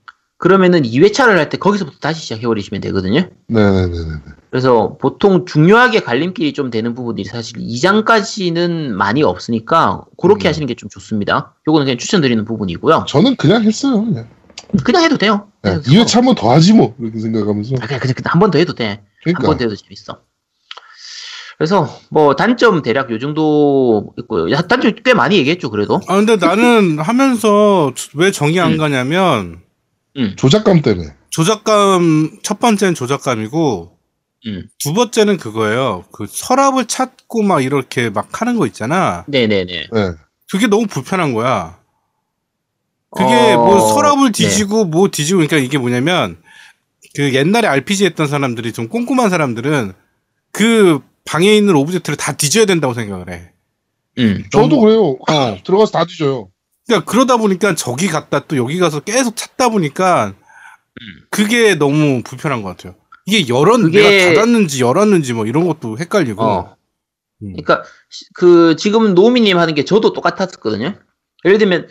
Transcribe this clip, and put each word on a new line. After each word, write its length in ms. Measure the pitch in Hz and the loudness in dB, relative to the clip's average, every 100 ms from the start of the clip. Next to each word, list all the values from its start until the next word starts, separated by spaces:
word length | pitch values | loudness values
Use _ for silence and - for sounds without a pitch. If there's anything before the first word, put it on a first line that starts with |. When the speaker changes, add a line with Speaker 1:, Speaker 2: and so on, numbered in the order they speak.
| - _ _ - | -20 _ _ -4
Speaker 1:
그러면은 460 | 165 190 180 175 | 2 4 4 2
이 140 | 120 120 | 2 4
회차를 380 | 202 208 240 185 | 2 4 2 2
할 100 | 143 | 0
때 80 | - | -2
거기서부터 420 | 190 208 147 - | -2 -2 -6 -8
다시 220 | 143 160 | -8 -6
시작해버리시면 580 | - 107 120 107 98 101 | -8 -8 -4 -4 -4 -8
되거든요. 460 | - 95 92 127 180 _ - | -4 -4 0 -2 -2 _ -4
Speaker 2:
네네네네. 640 | 113 101 95 90 85 80 76 - - - | 2 2 2 0 -4 -8 -10 -12 -20 -8
Speaker 1:
그래서 460 | 127 131 117 101 - | -2 2 2 2 -2
보통 460 | 135 - 202 180 180 | -4 0 2 2 0
중요하게 540 | 151 165 226 247 220 | 2 4 6 4 2
갈림길이 520 | - 120 175 180 151 | -2 -4 -4 -4 -6
좀 180 | 131 131 | -4 -6
되는 240 | 113 117 | -4 -4
부분들이 300 | 120 120 101 | -6 -8 -8
사실 320 | 95 117 117 120 | -8 -10 -12 -12
이 220 | 120 117 | -10 -4
장까지는 1120 | 175 214 214 226 208 - 180 165 175 165 143 95 | 0 0 2 0 0 -6 -4 -2 -2 -4 -6 -2
많이 260 | 98 131 | -2 2
없으니까 800 | 123 90 - 113 - 165 123 90 - - | 0 -2 -4 -6 0 2 2 -2 -10 -2
그렇게 260 | 175 208 190 | 2 2 2
Speaker 2:
음. 40 | |
Speaker 1:
하시는 160 | 156 135 | -2 -6
게 80 | |
좀 140 | 113 107 | -8 -12
좋습니다. 640 | - - 110 92 113 - _ - | -18 -8 -6 -2 -2 -4 _ 0
요거는 180 | 156 135 | 0 2
그냥 120 | 120 | -4
추천드리는 460 | - 196 135 113 | -2 0 2 0
부분이고요. 600 | 107 110 95 82 127 170 95 | -2 -6 -6 -2 2 2 2
Speaker 2:
저는 280 | 139 240 254 | 2 2 2
그냥 260 | 143 226 | 2 2
했어요, 400 | 214 214 277 220 | 2 0 -2 -2
그냥. 240 | 226 127 117 _ _ - - - | -2 -4 -8 _ _ -20 -4 -2
Speaker 1:
그냥 180 | - 359 | 2 2
해도 120 | 330 277 | 2 2
돼요. 300 | 202 202 - _ | 0 -2 -4 _
Speaker 2:
네, 160 | 101 160 | -4 -2
Speaker 1:
그냥 20 | 120 | 4
Speaker 2:
이 100 | 180 | 4
회차 180 | 226 233 | 4 2
한 60 | 254 | 2
번 80 | |
더 160 | 233 107 | 2 4
하지 220 | 143 170 | 4 6
뭐, 220 | 220 123 113 | 6 4 -2
이렇게 200 | 117 110 | -8 -6
생각하면서. 560 | 110 113 104 104 110 131 | -4 -2 -2 -2 -4 -6
Speaker 1:
아, 60 | 113 | -6
그냥, 140 | 135 | -6
그냥 140 | 131 127 | -4 -4
한 160 | - 165 | -2 2
번 100 | 208 | 2
더 80 | 147 | 2
해도 160 | 180 | 0
돼. 280 | - 110 101 _ _ | -2 -6 -8 _ _
Speaker 2:
그러니까. 200 | 160 180 | -4 -2
Speaker 1:
한 40 | 156 | 0
번 120 | 135 | 0
더 60 | |
해도 120 | 117 98 | -2 -6
재밌어. 440 | - 95 - - _ _ _ _ - - - - - - - - - - | -14 -20 -18 -20 _ _ _ _ -20 -20 -20 -20 -20 -20 -18 -18 -16 -6
그래서 300 | 156 196 139 - - | 0 0 0 -6 -4
뭐 240 | 156 147 | 2 2
단점 480 | 135 196 247 247 175 | 2 0 2 2 2
대략 280 | 127 135 117 | -2 -4 -4
요 60 | 110 | -6
정도 920 | 139 151 156 151 147 139 127 107 - - | -6 -2 0 2 2 2 2 0 -2 -14
있고요. 320 | - 92 85 | -6 -4 -2
야, 120 | 139 | -2
단점 300 | 170 254 240 - | 0 0 0 -2
꽤 100 | 254 | 0
많이 220 | 214 127 196 | 2 2 2
얘기했죠, 340 | 131 175 131 | 0 -2 -4
그래도. 300 | 104 101 147 - | -4 -2 -2 0
Speaker 3:
아, 80 | 190 | 0
근데 200 | 214 220 | 2 2
나는 600 | 170 196 240 233 185 151 | 2 2 2 4 2 -2
<laughs> 0 | |
하면서 960 | 156 240 269 233 214 208 208 196 139 - - | -2 0 0 0 2 2 4 2 0 -4 -12
왜 180 | 139 190 | -2 -2
정이 260 | 196 151 175 | 0 -2 0
안 140 | 165 | 0
Speaker 1:
음. 60 | 160 | 0
Speaker 3:
가냐면 800 | 156 135 127 175 185 120 90 82 _ _ _ _ _ 139 | 0 -2 -2 0 0 0 -4 -14 _ _ _ _ _ -6
Speaker 1:
음. 180 | 110 90 | -6 0
Speaker 2:
조작감 460 | 135 208 214 175 | 2 2 2 2
때문에. 280 | 135 90 78 - - | 2 -2 -6 -16 -12
Speaker 3:
조작감, 1080 | - 165 208 220 208 202 185 170 156 156 - | -4 -2 -2 0 2 2 2 2 0 -2 -6
첫 160 | - 208 | -8 -2
번째는 360 | 240 208 196 | 0 2 0
조작감이고 1000 | 165 120 139 143 113 110 151 156 98 85 _ _ _ _ _ 110 | -2 -4 -4 -2 -4 -4 -2 -2 -2 -8 _ _ _ _ _ -12
Speaker 1:
음. 200 | 95 92 - | -12 -14 -10
Speaker 3:
두 140 | 143 | -4
번째는 440 | 180 240 240 208 196 | -2 -2 0 0 0
그거예요. 680 | 113 110 107 120 131 90 - | -4 -4 -2 0 -2 -6 -10
그 140 | - 104 | -14 -12
서랍을 580 | - - 254 277 262 240 | -10 -2 0 2 0 -4
찾고 560 | - 254 _ _ 233 | -6 -6 _ _ -4
막 200 | 202 165 | 0 0
이렇게 480 | 131 139 - 131 117 | 0 -4 -4 -4 -4
막 300 | 104 - - | -4 -8 -6
하는 160 | 233 240 | -4 -2
거 100 | 131 | -4
있잖아. 580 | - 110 175 147 87 117 | -4 -4 -2 -2 -4 -4
Speaker 1:
네네네. 600 | 139 110 101 92 87 71 | -2 0 -2 -4 -8 -6
Speaker 2:
네. 180 | 113 98 82 _ _ - | -4 -4 -6 _ _ -8
Speaker 3:
그게 160 | 190 233 | -2 0
너무 200 | 202 214 | 0 -2
불편한 460 | 143 123 190 156 | -6 -6 -4 -2
거야. 460 | 110 123 110 85 92 _ _ _ _ _ _ _ _ _ _ _ _ _ | -2 -2 -2 -6 -14 _ _ _ _ _ _ _ _ _ _ _ _ _
그게 380 | - - 233 233 | -4 2 4 4
Speaker 1:
어, 60 | - | 4
Speaker 3:
뭐 300 | - 196 - | 4 4 4
서랍을 400 | 277 294 269 269 | 2 2 2 2
Speaker 1:
네. 120 | - | 2
Speaker 3:
뒤지고 400 | 104 196 202 220 185 | 0 0 0 0 0
뭐 220 | 160 196 | 2 0
뒤지고, 300 | - 151 190 | 0 -2 0
그러니까 200 | 151 160 | 2 0
이게 200 | 127 147 | 0 -2
뭐냐면 600 | 120 123 143 180 107 82 _ - - _ _ _ _ | -2 -2 0 -2 -2 -6 _ -20 -20 _ _ _ _
그 200 | - 143 | -4 -2
옛날에 340 | 127 151 226 208 | 0 2 2 0
알피지 360 | 139 123 196 190 | -2 -2 -2 -2
했던 200 | 160 147 | -2 -4
사람들이, 460 | 143 135 117 117 | -2 -4 -4 -8
좀 160 | 107 113 | -8 -8
꼼꼼한 400 | 233 240 262 220 | -6 -4 0 0
사람들은 640 | 180 143 113 131 147 101 92 _ _ _ _ _ | 0 -2 -4 -2 -2 -4 -10 _ _ _ _ _
그 500 | - 220 226 190 143 - _ | -2 2 4 4 2 -4 _
방에 300 | - 151 190 | -8 0 2
있는 220 | 214 202 151 | 4 4 2
오브젝트를 400 | 143 180 - 147 | 0 -4 -6 -6
다 160 | - | -6
뒤져야 320 | - 147 226 | -4 -2 2
된다고 300 | 208 175 139 | 2 0 -2
생각을 360 | 120 107 92 90 | -4 -8 -10 -12
해. 220 | 87 87 _ _ _ _ _ _ - | -16 -18 _ _ _ _ _ _ -2
Speaker 1:
음. 260 | 117 95 - | -2 -2 -2
Speaker 2:
저도 180 | - 247 | 2 4
Speaker 3:
너무 120 | 285 | 4
Speaker 2:
그래요. 200 | 214 220 175 - - | 4 4 2 -2 -2
Speaker 3:
어. 280 | 151 127 98 | 0 0 -4
Speaker 2:
<laughs> 40 | |
들어가서 280 | - 190 214 | -2 2 2
다 120 | 160 | 0
뒤져요. 440 | 170 - 143 131 92 _ _ _ - | -4 -4 -4 -4 -10 _ _ _ -2
Speaker 3:
그러니까 240 | 208 - | -2 0
그러다 260 | 208 254 247 | 0 2 2
보니까 380 | 214 185 208 | 0 0 -2
저기 340 | 160 - 123 190 | -2 -6 -4 -4
갔다 320 | 156 - 147 | -4 -4 -6
또 160 | - 143 | -4 -4
여기 220 | 117 180 | -4 -2
가서 220 | 175 147 | -2 -2
계속 360 | - 240 240 - | -4 -2 -2 -6
찾다 320 | - - 254 | -12 -2 -2
보니까 680 | 220 151 - 185 160 104 95 _ - - - _ - | 0 -2 -2 0 0 -2 -8 _ -20 -20 -20 _ -20
Speaker 1:
음. 40 | 214 - - | -20 -20 -10
Speaker 3:
그게 440 | - 208 240 220 170 | -4 -2 2 2 2
너무 460 | 143 151 151 127 | 0 0 0 -2
불편한 380 | - 127 156 123 | -6 -10 -8 -6
것 80 | 95 87 | -8 -14
같아요. 200 | 92 - _ - - | -18 -20 _ -16 -2
이게 200 | 214 123 | -2 0
열었-, 320 | 123 160 240 | 2 4 4
Speaker 1:
그게 180 | 170 190 | 4 4
Speaker 3:
내가 320 | 208 196 180 156 | 4 6 4 4
닫았는지 400 | 233 233 180 135 | 4 2 0 0
열었는지 500 | 120 156 214 185 131 | 0 2 4 2 0
뭐 140 | 113 107 | -4 -2
이런 200 | 139 175 | -2 -2
것도 300 | 151 117 110 | -4 -8 -10
헷갈리고. 440 | 170 208 135 101 | -4 -2 -2 -2
Speaker 1:
어. 340 | 113 95 85 _ _ _ _ _ _ - | -2 -2 -4 _ _ _ _ _ _ -18
Speaker 3:
음. 100 | 101 | -14
Speaker 1:
그러니까 300 | 90 - 165 - _ _ | -10 -2 -2 -2 _ _
시-, 140 | - - | -20 -16
그 400 | - 180 170 165 156 | 0 4 6 6 2
지금 380 | 208 220 220 | 0 2 2
노미님 440 | 180 220 247 208 175 | 4 4 4 2 2
하는 160 | 165 | 0
게 100 | 147 | -2
저도 280 | 139 202 208 | 0 2 0
똑같았거든요. 840 | - 170 170 185 - 110 104 139 208 _ _ _ _ | -2 -4 -4 -8 -6 -6 -6 -6 -10 _ _ _ _
예를 140 | 175 208 | 2 2
들면 300 | 214 165 - | 2 0 -4